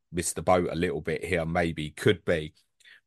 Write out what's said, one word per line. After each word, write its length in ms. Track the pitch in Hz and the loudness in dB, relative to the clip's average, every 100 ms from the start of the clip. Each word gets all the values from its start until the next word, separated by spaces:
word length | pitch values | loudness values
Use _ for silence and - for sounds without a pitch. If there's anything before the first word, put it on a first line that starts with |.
| - | -10
missed 240 | 87 - | -6 -4
the 80 | - | -2
boat 260 | 80 92 87 | 4 4 4
a 20 | |
little 280 | 80 87 78 | 0 -2 -2
bit 200 | 80 78 | -4 -4
here"? 220 | - 90 | -2 -2
Maybe, 460 | 80 87 85 78 76 | 0 0 0 -2 -8
could 340 | - 117 98 | 0 2 2
be. 300 | - 85 78 - _ _ - - | 0 -2 -2 -12 _ _ -20 -20